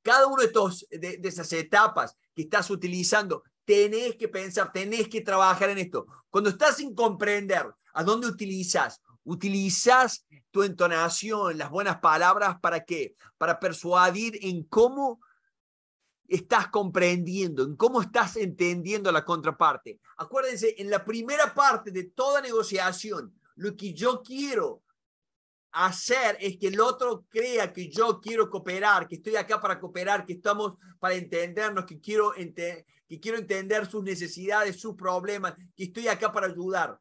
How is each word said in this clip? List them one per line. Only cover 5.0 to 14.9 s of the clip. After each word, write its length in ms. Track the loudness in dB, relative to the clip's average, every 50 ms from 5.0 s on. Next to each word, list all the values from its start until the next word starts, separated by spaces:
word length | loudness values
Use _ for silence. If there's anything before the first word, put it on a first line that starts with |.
| -2 -2
que 120 | -2 -6
trabajar 500 | -2 0 4 6 6 6 6 6 2 2
en 80 | 2 0
esto. 280 | -4 -4 -4 -8 -8 -8 -18 -20 _ _
Cuando 200 | -2 2 2 2
estás 260 | 2 4 4 4 4
sin 180 | 2 -4 -10 -2
comprender 720 | 0 0 0 2 0 -2 0 0 -2 0 0 -2 -2 -2 -4 -10 _ _ _ _
a 120 | -4 0
dónde 240 | 2 0 0 0 -4
utilizas 760 | -6 -6 -6 -6 -6 -6 -4 -2 0 0 0 -2 -4 -14 _ _ _ _ _ -10
Utilizás 1000 | -8 -4 -4 -2 -2 0 0 0 0 2 4 6 6 6 4 2 0 -8 _ _ _ -20 _ _
tu 120 | _ 0 0
entonación, 960 | 0 2 2 2 2 4 2 0 0 0 -4 -4 -4 -4 -2 -2 -2 -2 -4
las 100 | -8 -6
buenas 300 | -4 -4 -2 -2 -2 2
palabras, 600 | 4 4 4 6 6 6 4 4 2 0 -2 0 -2
¿para 240 | 0 0 0 -4
qué? 280 | -4 -4 -4 -4 -6 _ _ -20 -20 _
Para 240 | _ 0 0 0 0
persuadir 760 | 0 -4 -4 -4 -2 2 4 6 6 4 4 0 -4 -6 -8 -6
en 240 | -6 -6 -6 -6 -8
cómo 560 | _ 4 6 6 6